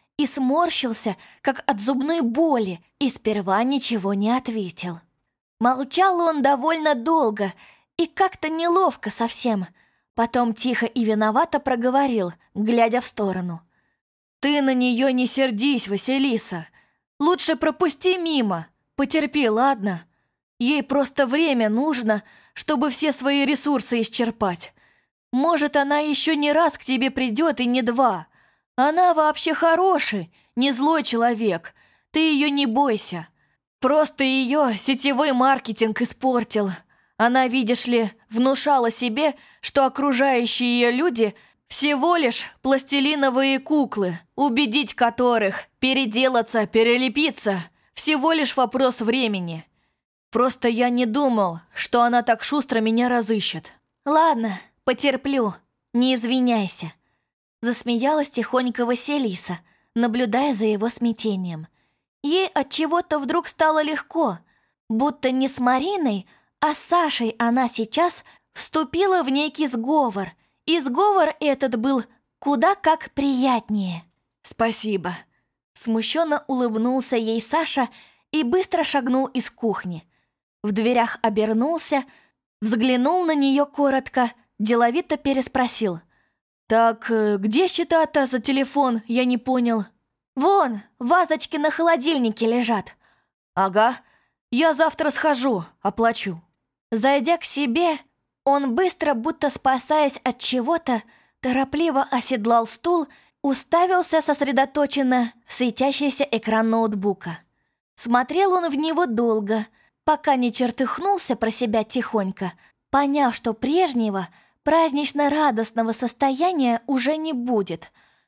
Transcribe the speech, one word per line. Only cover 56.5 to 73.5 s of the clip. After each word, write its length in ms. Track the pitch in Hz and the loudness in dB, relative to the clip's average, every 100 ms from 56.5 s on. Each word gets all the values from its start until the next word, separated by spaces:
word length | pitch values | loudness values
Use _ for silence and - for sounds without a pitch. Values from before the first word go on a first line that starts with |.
| 226 190 - 160 - _ _ _ _ _ _ | 0 -2 -6 -10 -14 _ _ _ _ _ _
засмеялась 680 | 233 233 233 240 269 311 285 | -4 -4 -2 0 0 0 -2
тихонько 540 | 247 214 254 247 233 | -4 -2 -2 -2 -2
Василиса, 760 | 240 247 - 294 233 180 - 170 - _ _ | -2 -2 -2 -2 -2 -4 -8 -10 -12 _ _
наблюдая 600 | 226 233 240 240 233 285 | -2 0 0 0 0 0
за 100 | 220 | 0
его 240 | 220 208 226 | 0 0 -4
смятением. 800 | - 233 220 220 196 180 160 165 _ _ _ _ _ | -2 -4 -2 -4 -4 -6 -10 -14 _ _ _ _ _
Ей 240 | 285 359 381 | -2 0 0
от 220 | 302 269 | -2 -2
чего-то 500 | - 311 339 349 302 | -2 0 -2 0 -4
вдруг 260 | 269 330 - | 0 -2 -2
стало 340 | - 311 311 | 0 2 2
легко, 580 | 302 302 - 320 277 170 - _ _ _ _ | 0 -4 -4 -2 0 -2 -12 _ _ _ _
будто 420 | 220 285 294 262 | -2 -2 0 -2
не 160 | 254 269 | 0 -2
с 120 | 269 | 0
Мариной, 680 | 247 262 320 403 277 202 - _ _ _ | 0 0 0 -2 -2 -2 -8 _ _ _
а 140 | 302 | -4
с 40 | 302 | -2
Сашей 580 | - 349 311 254 226 226 | 0 0 0 -2 -4 -2
она 300 | 233 247 240 | 0 2 0
сейчас 560 | 233 220 294 349 - - _ _ | -2 -4 0 0 -2 -10 _ _
вступила 680 | - - 311 311 330 392 370 | -8 -4 -2 -2 0 2 2
в 60 | 269 | 2
некий 400 | 269 302 - 294 | 0 -2 -2 -2
сговор, 640 | 240 240 302 254 196 180 - _ _ - | -2 0 2 0 -2 -8 -12 _ _ -2
и 140 | 330 | 0
сговор 560 | 269 247 415 392 311 - | 0 2 2 4 2 0
этот 400 | 302 269 269 226 | -2 0 -2 0
был 240 | 262 262 - _ _ _ | 0 0 -2 _ _ _
куда 340 | 269 285 330 | -2 2 2
как 380 | 403 311 320 - | 2 2 0 -2
приятнее. 920 | - 277 254 269 | -4 -2 0 2